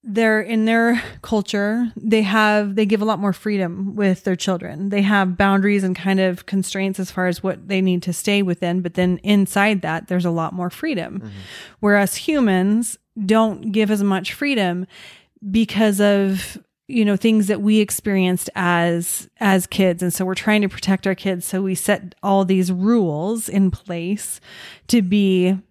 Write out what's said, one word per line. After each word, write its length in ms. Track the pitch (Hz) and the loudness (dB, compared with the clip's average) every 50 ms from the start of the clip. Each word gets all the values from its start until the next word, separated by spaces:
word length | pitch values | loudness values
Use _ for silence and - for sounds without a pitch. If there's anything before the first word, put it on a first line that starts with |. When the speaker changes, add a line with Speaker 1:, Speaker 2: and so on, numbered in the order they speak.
Speaker 1:
they're, 380 | _ 247 196 226 226 220 220 214 | _ -4 -2 0 2 2 2 0
in 240 | 214 214 226 220 220 | 0 0 0 0 2
their 380 | 220 226 226 233 233 240 226 - - - - | 2 2 4 4 2 0 0 -4 -10 -16 -18
culture, 720 | - - 226 208 196 - - 202 202 208 220 240 247 226 - | -6 -2 -2 -2 -2 -2 -2 -2 -2 -2 -2 -2 -2 -4 -6
they 280 | 226 - 220 214 220 | -6 -2 0 2 2
have, 520 | 214 190 202 220 214 214 208 208 208 202 196 | 2 2 2 2 2 2 2 2 0 0 0
they 120 | 220 214 | 0 2
give 160 | 196 220 202 | 2 2 0
a 20 | 208 | 2
lot 140 | 220 214 175 | 0 -2 0
more 160 | 202 202 180 | 0 -2 -2
freedom 600 | - - 220 208 196 185 175 175 185 196 196 - | -2 -4 -4 -2 -2 -2 -4 -4 -6 -8 -6 -4
with 280 | 208 208 190 185 - _ | 0 2 2 2 0 _
their 120 | 180 185 | -4 -2
children. 520 | 175 - 202 185 175 - 170 - 147 196 196 | -2 -2 -2 -2 -2 -4 -10 -10 -8 -6 -2
They 140 | 202 202 | 0 2
have 340 | 202 196 208 202 190 185 180 | 2 2 2 2 2 0 0
boundaries 480 | - 196 196 196 190 190 208 202 202 190 | 0 2 2 4 2 2 2 2 2 0
and 100 | 185 180 | -2 -4
kind 260 | - 175 196 190 190 | -2 -2 0 2 2
of 260 | 190 185 180 180 - | 2 0 -2 -4 -8
constraints 520 | - - 196 185 - - 196 190 196 190 - | -4 -4 -4 -2 -4 -4 -4 -4 -4 -4 -4
as 120 | 185 - | -8 -6
far 160 | - 185 185 | -4 -2 -2
as 160 | 180 175 - | -2 -2 -2
what 260 | - 190 - - - 196 | -4 -6 -6 -6 -6 -4
they 140 | 202 190 | -2 0
need 200 | 190 190 180 175 - | 2 2 0 0 -2
to 100 | 180 170 | -4 -6
stay 260 | - - 208 202 202 | -4 -2 0 0 0
within, 400 | 196 180 175 _ 185 170 175 185 | 0 0 -2 _ -2 -2 -2 -2
but 140 | 175 175 - | -4 -4 -2
then 240 | - 180 180 180 165 | 0 0 0 0 -2
inside 600 | - 202 208 202 196 - - 202 196 214 214 185 | 0 2 2 2 2 2 0 0 2 2 0 0
that, 260 | - 160 160 165 - - | -2 -4 -6 -6 -6 -4
there's 160 | 180 180 175 | -2 -2 0
a 60 | 175 | 0
lot 240 | 165 165 160 - - | -2 -2 -4 -4 -6
more 160 | 180 180 175 | -6 -8 -8
freedom. 480 | - - - 320 285 180 160 - - 196 | -8 -6 -6 -4 -4 -4 -6 -8 -10 -12
Speaker 2:
Mm-hmm. 100 | - 107 98 98 95 - - - - - - _ | -12 -12 -16 -16 -18 -18 -18 -20 -20 -20 -10 _
Speaker 1:
Whereas 360 | - 208 202 202 202 190 - | 2 4 4 4 4 2 -2
humans 800 | - - - 311 294 247 208 190 185 185 202 214 226 240 - - _ _ _ _ 226 202 | -4 -4 -2 2 2 4 4 4 2 2 2 2 0 0 -4 -8 _ _ _ _ -6 0
don't 460 | 190 214 220 226 220 190 - - 220 | 2 4 4 4 2 -2 -4 -6 -2
give 180 | 190 220 214 202 | 0 0 2 2
as 120 | 214 202 | 2 0
much 300 | 202 202 190 190 185 - | 2 0 0 0 -2 -6
freedom 540 | - - 285 285 277 226 196 180 175 180 185 _ - - - - - - _ _ _ _ - 202 | -8 -4 -2 -2 0 0 0 0 -2 -4 -6 _ -12 -20 -20 -20 -20 -20 _ _ _ _ -10 -2
because 500 | 190 226 226 214 - 202 226 214 202 190 | 0 0 0 2 2 2 2 2 4 4
of, 560 | 208 202 202 202 196 190 196 185 - - - - _ _ _ _ _ - | 4 4 4 4 2 0 0 -2 -6 -10 -14 -18 _ _ _ _ _ -4
you 160 | 262 233 214 | 0 2 2
know, 120 | 208 202 | 2 2
things 300 | 185 - 226 220 214 202 190 | 2 2 2 4 4 2 2
that 120 | 214 - | 0 0
we 200 | 202 214 214 220 | 2 2 4 4
experienced 680 | 208 202 - - _ 214 196 190 185 180 185 180 - - _ | 2 2 -2 -6 _ -2 0 2 2 2 0 -2 -4 -6 _
as, 720 | - 180 175 175 170 170 175 170 170 170 - - - - _ _ _ | -4 -2 0 0 2 2 0 0 -2 -2 -4 -8 -8 -10 _ _ _
as 280 | 233 202 190 185 185 | 2 2 2 2 0
kids. 360 | - - - 190 185 170 170 | -2 0 2 2 2 2 0
And 120 | 180 175 - | -2 -4 -2
so 100 | - 185 | -2 -4
we're 100 | 185 185 | -4 -4
trying 280 | - - 214 214 214 | -4 0 0 2 2
to 60 | 202 190 | 2 0
protect 360 | - - - 196 190 185 - | -4 -4 -2 0 0 0 0
our 80 | 196 185 | -4 -4
kids. 300 | - - 196 185 180 170 | -2 -4 -4 -4 -4 -6
So 140 | - - 185 | -6 -4 -4
we 140 | 196 190 185 | -2 -2 -4
set 400 | - - - 208 - - 180 - _ | -2 0 -2 -2 -2 -4 -14 -16 _
all 240 | - 202 196 196 196 | -2 2 2 2 4
these 260 | 180 190 185 185 175 | 2 2 2 2 0
rules 760 | 185 180 190 214 240 233 196 165 147 147 165 202 233 226 - - | 0 0 2 2 4 2 2 0 -2 -2 -2 -4 -4 -4 -6 -2
in 200 | - 202 196 185 | 2 2 2 2
place 680 | - - _ - 175 170 165 180 208 208 - - - - _ - - - - - - - _ - | 0 -4 _ -10 -8 -8 -4 -4 -6 -6 -6 -12 -14 -14 _ -20 -20 -20 -20 -20 -20 -20 _ 2
to 140 | 233 240 | 2 2
be 560 | 196 175 202 208 202 190 185 180 180 185 190 190 - _ | 4 4 2 4 4 4 4 4 4 2 0 0 -4 _